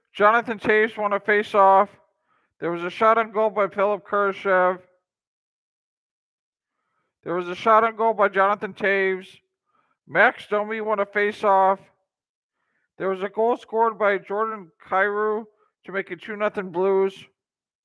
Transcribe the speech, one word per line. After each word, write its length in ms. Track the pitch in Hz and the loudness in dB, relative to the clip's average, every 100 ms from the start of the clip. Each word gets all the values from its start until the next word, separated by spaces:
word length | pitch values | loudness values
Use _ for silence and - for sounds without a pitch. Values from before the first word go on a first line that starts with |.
| _ | _
Jonathan 460 | - 208 233 233 214 | 0 2 2 -2 -6
Toews 380 | - 214 214 - | 0 2 0 -2
won 160 | 202 | -4
a 80 | 202 | -2
face-off. 680 | 208 208 214 214 190 190 202 _ _ _ _ _ _ _ | 0 -2 0 4 6 6 2 _ _ _ _ _ _ _
There 120 | 160 | -8
was 120 | 170 | -6
a 80 | 175 | -8
shot 260 | - 220 226 | 0 2 2
on 140 | 220 | 0
goal 180 | 208 220 | -2 -2
by 180 | 196 196 | 0 -4
Philip 380 | 202 196 208 - | 0 -2 -2 -4
Kurashev. 720 | 202 202 190 196 185 180 185 _ _ _ _ _ _ _ _ _ _ _ _ _ _ _ _ _ _ _ _ _ _ _ _ | -2 -2 -2 0 2 2 0 _ _ _ _ _ _ _ _ _ _ _ _ _ _ _ _ _ _ _ _ _ _ _ _
There 100 | 156 | -8
was 140 | 175 175 | -8 -6
a 80 | 180 | -4
shot 280 | 226 220 | 4 4
on 120 | 226 220 | 4 0
goal 180 | 226 | -2
by 160 | 208 202 | 2 0
Jonathan 460 | 196 196 208 208 190 | 2 0 0 -6 -4
Toews. 500 | 202 196 190 185 190 - _ _ _ _ _ _ _ | 0 0 0 -4 -10 -20 _ _ _ _ _ _ _
Max 380 | 151 226 - - | 2 2 2 -6
Domi 340 | 208 208 220 | -4 -4 -6
won 200 | 214 208 | -4 -4
a 80 | 202 | -2
face-off. 720 | 208 202 214 214 190 190 196 - _ _ _ _ _ _ _ _ _ _ _ | -2 -2 0 2 4 4 0 -8 _ _ _ _ _ _ _ _ _ _ _
There 100 | 190 | -6
was 140 | 190 | -4
a 60 | 196 | -6
goal 280 | 202 226 254 | -2 0 -2
scored 400 | - 220 226 202 | -4 0 0 0
by 220 | 202 196 | -2 -2
Jordan 500 | - 202 220 220 170 _ - | -4 -4 -4 -6 -16 _ -4
Kyrou 580 | 190 202 208 214 214 214 _ _ _ - | 0 0 0 -2 -4 -8 _ _ _ -8
to 60 | |
make 200 | 190 190 | -8 -8
it 100 | 175 | -14
two 140 | - 208 | -12 -6
nothing 340 | 214 208 190 | -4 -4 -8
Blues. 460 | 170 196 190 196 190 - _ _ _ _ _ | -2 0 2 0 -4 -20 _ _ _ _ _